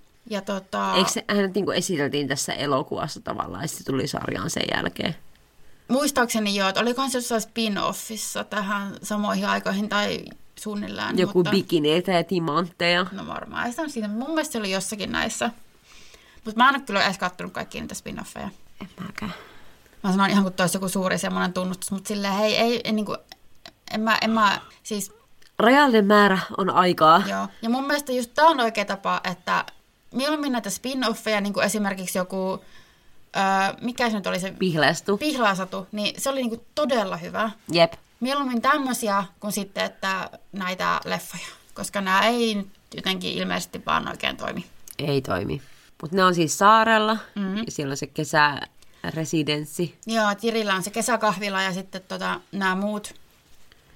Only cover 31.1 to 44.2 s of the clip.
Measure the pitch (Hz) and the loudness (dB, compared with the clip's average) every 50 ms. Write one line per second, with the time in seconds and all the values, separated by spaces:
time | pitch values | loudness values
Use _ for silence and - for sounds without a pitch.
31.1 | 226 - - 220 214 208 196 202 196 190 - 208 - 214 208 196 196 190 185 180 | -2 -2 -2 0 0 0 0 0 0 0 0 2 2 0 0 -2 -2 -4 -6 -4
32.1 | - 190 180 185 - 190 185 190 185 - - - - - - _ _ _ _ - | -4 -4 -4 -4 -4 -4 -4 -4 -4 -6 -8 -16 -20 -20 -20 _ _ _ _ -20
33.1 | - - - _ - - 196 190 196 190 190 196 - - - 233 240 - 247 233 | -20 -20 -16 _ -2 0 2 2 2 2 2 0 -2 -4 -6 -6 -2 0 0 0
34.1 | 220 208 180 185 185 185 175 190 - - 190 185 156 160 147 135 165 - - - | 0 0 -2 -2 -2 -2 -4 -6 -4 0 0 0 2 4 4 4 4 2 0 -2
35.1 | 202 208 302 302 302 254 233 202 190 180 190 185 - 190 190 - - 208 208 190 | 0 0 0 -2 0 2 2 2 2 0 -2 -6 -6 -10 -10 -8 -6 -6 -4 -4
36.1 | - - - 269 277 269 254 233 220 233 - - - - 302 247 269 233 202 190 | -4 -4 -4 -2 -2 0 -2 -2 -4 -6 -12 -10 -4 -2 0 0 2 0 0 -2
37.1 | 180 170 170 175 170 185 214 226 208 - - - 156 170 165 165 - - - _ | -4 -8 -8 -8 -4 -4 -4 -4 -4 -8 -8 0 4 4 4 4 4 -4 -20 _
38.1 | _ - 233 254 277 285 285 254 247 233 214 262 285 302 277 262 240 - 233 208 | _ -6 -2 -2 0 0 0 -2 -2 0 2 2 2 2 2 -2 -2 -2 0 0
39.1 | 196 196 196 190 - - - 208 190 208 196 196 - 185 185 196 - - - 190 | 0 0 0 -2 -8 -10 -8 -6 -4 -4 -6 -6 -4 -4 -4 -4 -4 -4 -4 -4
40.1 | 190 185 180 - - - - - - 202 185 180 185 180 175 175 175 160 - - | -2 -2 -4 -8 -12 -18 -20 -14 -10 -8 -6 -6 -4 -2 0 0 0 0 -2 -4
41.1 | 185 180 - - - 170 - - - - _ - - - 202 - - 202 196 190 | -6 -6 -6 -8 -14 -14 -14 -14 -16 -18 _ -18 -12 -10 -10 -6 -4 -4 0 2
42.1 | 190 196 208 220 240 240 233 226 214 202 196 190 - - _ - - - 175 190 | 2 4 4 4 4 2 2 0 0 -2 -4 -6 -12 -20 _ -16 -12 -6 -4 -2
43.1 | 190 185 185 175 - - 185 185 - 185 180 - - - - - 78 80 73 67 | -2 -2 -2 -4 -4 -4 -2 -2 -2 -4 -4 -6 -10 -10 -4 0 0 0 0 -2
44.1 | 64 - | -8 -4